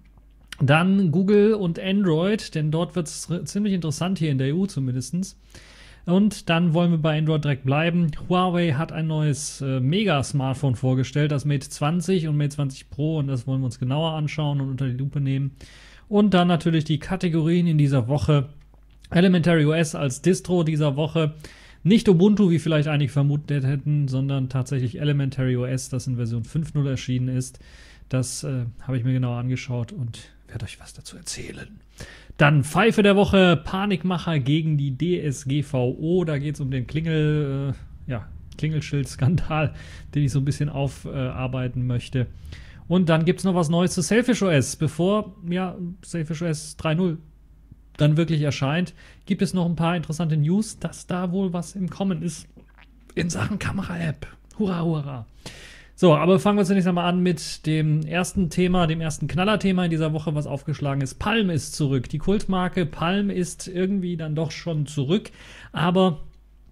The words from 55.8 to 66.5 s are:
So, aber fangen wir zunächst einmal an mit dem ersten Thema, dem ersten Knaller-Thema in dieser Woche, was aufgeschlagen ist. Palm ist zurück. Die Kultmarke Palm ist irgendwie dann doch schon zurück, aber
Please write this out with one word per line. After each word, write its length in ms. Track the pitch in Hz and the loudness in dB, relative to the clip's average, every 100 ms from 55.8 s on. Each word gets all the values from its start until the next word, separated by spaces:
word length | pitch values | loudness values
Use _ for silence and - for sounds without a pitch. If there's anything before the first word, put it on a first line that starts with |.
| - | -14
So, 200 | - 175 | 4 6
aber 240 | 147 165 190 | 6 6 4
fangen 200 | 208 208 | 4 2
wir 80 | 185 | 2
zunächst 200 | 196 180 | 2 2
einmal 220 | 175 175 | 2 2
an 140 | 180 | 2
mit 420 | 180 165 - - | 2 0 -6 -8
dem 380 | 156 156 156 151 | -2 0 2 0
ersten 480 | 156 170 175 202 175 | 0 -2 -2 -2 -2
Thema, 360 | - 180 180 165 | 0 2 2 2
dem 140 | 160 | 0
ersten 280 | 160 - 143 | -4 -4 -2
Knaller-Thema 580 | 156 196 214 196 185 175 | 0 2 2 2 2 0
in 40 | |
dieser 220 | 160 160 | 0 0
Woche, 220 | 156 156 | -2 -2
was 120 | 147 147 | -4 -4
aufgeschlagen 540 | 143 - 143 143 139 | -6 -6 -4 -2 -2
ist. 140 | 131 | -4
Palm 340 | - 208 226 196 | -4 -2 0 0
ist 260 | 160 - | 0 -4
zurück. 360 | - 147 135 - | -2 0 0 -2
Die 80 | 151 | -4
Kultmarke 640 | 190 202 - 185 180 - | 0 0 0 -2 0 -2
Palm 460 | 156 - 165 196 202 | -4 -2 -2 0 -2
ist 360 | 185 170 - - | -2 -4 -6 -8
irgendwie 520 | 180 185 202 175 175 | -2 -2 -2 -4 -4
dann 160 | 160 | -4
doch 160 | 151 156 | -2 -4
schon 340 | - - 151 | -6 -4 -4
zurück, 460 | 139 - 135 202 - - - - - | -2 -2 0 0 -2 -20 -20 -20 -10
aber 480 | - 170 185 185 147 - - - | -2 2 4 4 2 -8 -16 -20